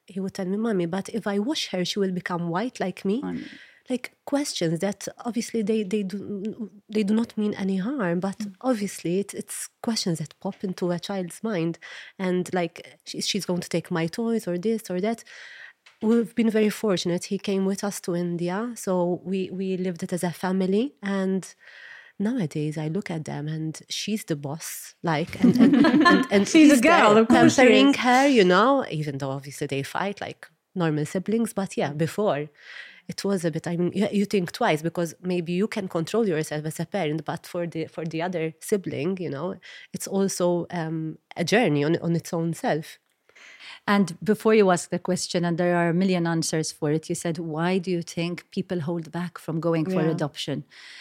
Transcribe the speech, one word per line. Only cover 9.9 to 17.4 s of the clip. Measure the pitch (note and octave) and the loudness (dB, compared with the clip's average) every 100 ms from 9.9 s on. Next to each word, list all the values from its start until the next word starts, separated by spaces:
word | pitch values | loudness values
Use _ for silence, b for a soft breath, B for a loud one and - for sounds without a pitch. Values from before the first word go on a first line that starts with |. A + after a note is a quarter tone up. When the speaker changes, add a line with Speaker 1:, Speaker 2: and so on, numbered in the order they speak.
| A3 F#3+ D#3+ | -2 -2 -2
Speaker 1:
that | D3+ _ | -6 _
pop | F#3+ - | -10 -6
into | F#3+ F3+ F3+ | -8 -4 -2
a | F3 | -4
child's | - G3 F3 - | -4 -6 -6 -8
mind. | A3 F#3 E3 D#3+ B B B - | -4 -2 -2 -4 B B B -6
And, | F#3 F3+ F3 | -2 0 0
like, | F#3 E3+ - - - | -2 -4 -8 -20 -20
she, | - D#3 | -14 -8
she's | - G3+ | -4 -4
going | - F3 | -2 -4
to | - | -2
take | E3+ - | -4 -2
my | E3+ E3 | -2 -2
toys | - A3+ A3+ F#3 | -2 -2 -2 -2
or | F3 | -4
this | G#3+ A3 - | -2 -2 -4
or | F3+ | -4
that. | G#3 A#3 - B B B B _ _ - | -2 -4 -10 B B B B _ _ -4
We've | A3 A#3 A3+ | 2 2 2
been | - A3+ | 0 2
very | G#3+ G#3+ | 4 2
fortunate. | - G#3+ F3 F3 F3 | 2 0 0 0 -2
He | - | -2
came | G3 | -6